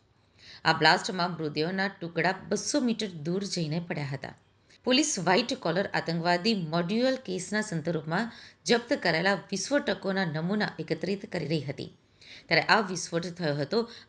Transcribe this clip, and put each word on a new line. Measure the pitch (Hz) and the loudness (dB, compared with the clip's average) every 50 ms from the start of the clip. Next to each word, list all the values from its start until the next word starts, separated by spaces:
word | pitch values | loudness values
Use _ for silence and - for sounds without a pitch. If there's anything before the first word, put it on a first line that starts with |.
| _ _ _ _ _ _ _ _ - - - - - | _ _ _ _ _ _ _ _ -20 -20 -14 -2 2
આ | 160 156 | 2 4
બ્લાસ્ટમાં | 151 156 156 180 190 - - 185 180 175 185 | 6 6 6 6 6 2 -2 -2 -2 -2 -2
મૃતદેહોના | 170 156 160 147 147 151 156 175 190 190 196 | -2 -4 -4 -2 -2 0 0 0 0 0 -2
ટુકડા | 202 - - 175 165 - 165 156 180 190 - - | -2 -4 -6 -10 -6 -2 0 0 0 0 -2 -4
બસો | - 208 202 - - - 294 | -4 -4 -2 -2 0 0 2
મીટર | 247 233 220 - 220 | 2 2 0 0 -4
દૂર | 185 175 156 143 170 175 196 202 | -6 -8 -6 -4 -2 -2 -2 -2
જઈને | 185 - 180 160 143 151 170 | -4 -4 -2 -2 -2 -2 -2
પડ્યા | 170 - 180 139 143 | -4 -4 -4 -6 -4
હતા. | 135 143 - - - - - _ _ _ _ _ _ - _ - | -4 -6 -8 -8 -12 -14 -16 _ _ _ _ _ _ -20 _ 0
પોલીસ | 247 254 277 311 - - 202 | 2 4 4 4 2 0 0
વ્હાઇટ | 160 185 180 240 240 - 262 | 2 4 4 4 2 0 -2
કોલર | - - 170 160 190 202 | -2 -2 0 0 0 0
આતંકવાદી | - - 160 - 165 165 170 165 175 175 175 180 226 226 | 0 -2 -2 -2 -2 -2 0 2 2 2 2 2 2 0
મોડ્યુઅલ | 190 165 151 160 175 175 170 214 226 254 262 262 | 0 0 0 0 0 0 0 0 2 2 2 2
કેસના | 262 - 190 185 180 180 - 208 214 | 0 -4 -6 -6 -6 -4 -2 -2 -2
સંદર્ભમાં | 214 - 170 160 143 - 170 160 147 156 165 196 233 226 - - - - - _ - | -2 -2 -4 -4 -2 -2 -2 -2 -2 -2 -2 -2 -2 -4 -8 -14 -20 -20 -20 _ 0
જપ્ત | - 240 233 240 - 285 | 2 2 2 2 0 -2
કરાયેલા | - - 175 160 160 185 196 202 | 2 2 2 2 4 4 2 2
વિસ્ફોટકોના | 180 - - 196 190 - - 277 285 - - 190 - - 196 185 196 190 | 0 -2 -4 -6 -4 -2 0 0 0 2 0 -2 -2 -2 -2 0 0 0
નમૂના | 160 143 156 165 180 208 208 202 - - - | 0 -2 -2 -2 0 0 0 0 -2 -4 -6
એકત્રિત | 156 - 165 160 170 180 202 196 220 - | -4 -4 -4 -2 -2 -2 -4 -4 -6 -6
કરી | - 170 156 | -6 -4 -2
રહી | 139 165 151 | -2 -2 -2
હતી, | 127 143 - - - - - _ _ _ _ _ - - - - - | -2 -4 -8 -8 -10 -14 -16 _ _ _ _ _ -20 -20 -20 -14 0
ત્યારે | - 170 151 - | 4 4 4 6
આ | - 185 220 | 6 6 4
વિસ્ફોટ | 208 185 185 165 - - 170 170 175 | 4 2 -4 -6 -6 -4 -4 -4 -4
થયો | 175 170 - 170 147 143 | -4 -4 -2 -2 0 0
હતો. | 147 139 143 202 233 226 - - - - | 0 0 0 0 0 0 -2 -6 -16 -6